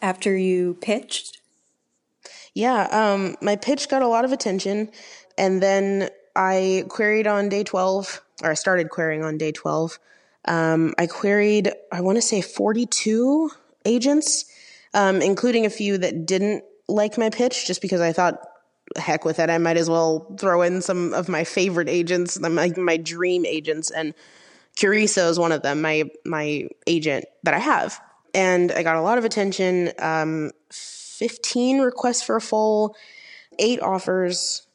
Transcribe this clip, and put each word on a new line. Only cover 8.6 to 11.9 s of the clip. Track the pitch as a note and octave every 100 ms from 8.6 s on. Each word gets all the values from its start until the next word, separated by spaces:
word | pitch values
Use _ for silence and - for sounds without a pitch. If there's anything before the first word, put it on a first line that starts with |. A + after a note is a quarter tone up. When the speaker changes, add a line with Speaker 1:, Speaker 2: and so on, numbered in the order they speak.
| G3 F3+ D#3+
Speaker 2:
querying | - D#3+ D#3
on | D#3 D#3
day | D#3
twelve. | D3+ D3+ D#3 E3 - _ _ _ _ -
Um, | E3 D#3+ D#3+ D#3+ -
I | E3+
queried, | - G3+ G#3 G#3 G#3 G3 - -